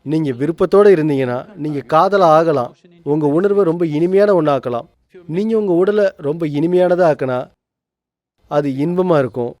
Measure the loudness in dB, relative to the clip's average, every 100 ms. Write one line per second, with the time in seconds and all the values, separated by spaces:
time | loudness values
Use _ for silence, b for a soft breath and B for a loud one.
0 | -4 -4 -4 -4 -6 -2 2 4 6 4
1 | 2 -2 -2 -4 -8 -12 -8 -8 -2 0
2 | 2 2 4 4 2 -2 -4 _ _ _
3 | -4 -2 0 0 0 0 0 0 -2 -2
4 | 0 2 2 2 2 -2 -4 -8 -10 _
5 | _ -20 -8 -6 -2 -2 0 0 2 2
6 | 0 -2 -8 -4 -4 -2 0 2 2 2
7 | 0 0 -4 -6 -8 _ _ _ _ _
8 | _ _ _ _ _ -4 -4 -4 -4 -2
9 | 0 0 0 -6 -10 -10